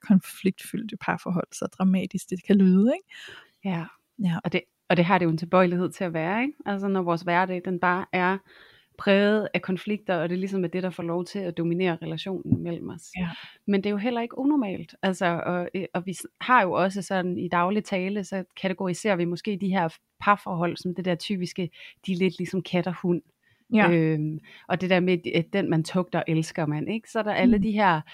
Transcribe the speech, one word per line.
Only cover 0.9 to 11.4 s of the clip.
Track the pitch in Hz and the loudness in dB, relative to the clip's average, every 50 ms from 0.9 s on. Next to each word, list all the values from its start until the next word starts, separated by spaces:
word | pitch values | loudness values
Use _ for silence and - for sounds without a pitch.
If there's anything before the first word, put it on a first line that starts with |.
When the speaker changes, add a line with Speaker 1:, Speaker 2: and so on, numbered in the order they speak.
| - - | -10 -8
Speaker 1:
parforhold, | - - 170 170 - - 180 175 - - - | -4 -4 -4 -2 -2 -4 -2 -2 -4 -4 -8
så | - - 185 _ - | -10 -10 -8 _ 0
dramatisk | 190 190 190 185 190 190 - 185 - - | 2 2 2 2 0 -2 -6 -8 -8 -8
det | 185 180 - | -10 -6 0
kan | - 202 | 4 4
lyde, | 202 196 185 185 190 202 240 294 | 6 6 6 6 6 4 4 2
ikke? | 381 381 _ - - - - - - - _ _ _ - | 0 -4 _ -20 -20 -18 -18 -18 -20 -20 _ _ _ -6
Speaker 2:
Ja. | 196 185 165 165 - - _ _ _ _ - 208 | -4 -4 -4 -6 -8 -12 _ _ _ _ -4 -2
Speaker 1:
Ja. | 180 165 165 - | -2 -2 0 -2
Speaker 2:
Og | 170 156 | -2 -2
det, | 180 - _ _ _ _ - | -4 -4 _ _ _ _ 0
og | 185 170 | 4 4
det | 170 | 4
har | 170 202 180 | 4 4 4
det | 175 | 4
jo | 165 | 2
en | 160 160 | 0 0
tilbøjelighed | 175 170 - 180 185 180 170 175 180 - | -2 2 4 4 4 4 4 0 -2 -2
til | 160 - 196 | -2 -4 -6
at | 175 165 | -4 -2
være, | 165 156 170 196 226 | -2 -2 0 0 0
ikke? | 247 285 294 - - | -2 -4 -4 -6 -6
Altså, | - 202 196 196 202 | -4 -4 -2 -2 0
når | 196 190 | 0 0
vores | 180 170 170 165 | 2 0 0 -2
hverdag, | 180 180 170 175 190 185 185 180 175 | 0 0 2 2 2 2 -2 -4 -4
den | 196 185 175 | -4 -2 0
bare | 185 180 180 180 190 - - | 2 2 2 0 -2 -2 -2
er | 185 180 180 190 196 - _ - - - - _ _ _ _ _ - | 0 2 2 0 -2 -4 _ -20 -20 -20 -20 _ _ _ _ _ -4
præget | - 202 196 196 202 208 214 214 208 - - | 2 4 4 6 6 4 4 2 0 -2 -4
af | 180 | -4
konflikter, | - - 185 170 - 208 208 202 - - 185 | -2 -2 -4 -4 -2 -4 -6 -4 -2 -2 -2
og | 170 156 170 | 0 0 -2
det | 175 185 | -2 -2
ligesom | 185 196 196 196 180 | -4 -2 -2 -2 -2
er | 165 | -2
det, | 165 185 180 | -2 -4 -4
der | 185 | -4
får | 165 - 175 | -6 -6 -6
lov | 170 165 175 180 | -4 -4 -4 -4
til | 175 - | -6 -6
at | 202 | -8